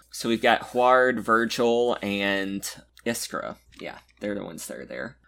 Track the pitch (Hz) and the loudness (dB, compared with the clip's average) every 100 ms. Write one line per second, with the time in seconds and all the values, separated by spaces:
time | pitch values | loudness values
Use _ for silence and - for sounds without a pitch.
0 | _ - 117 113 120 110 - 123 123 127 | _ -6 -2 2 4 2 0 2 6 6
1 | 127 117 117 113 117 - 120 120 120 - | 6 2 2 2 2 2 2 4 2 0
2 | 101 101 101 98 98 98 - - _ _ | -2 -2 0 0 -2 -6 -8 -12 _ _
3 | 117 117 - - - - _ - - - | -6 -6 -6 -8 -10 -12 _ -14 -14 -14
4 | _ - 104 101 92 80 - - - 62 | _ -10 -6 -6 -8 -12 -12 -14 -12 -10
5 | - - | -10 -12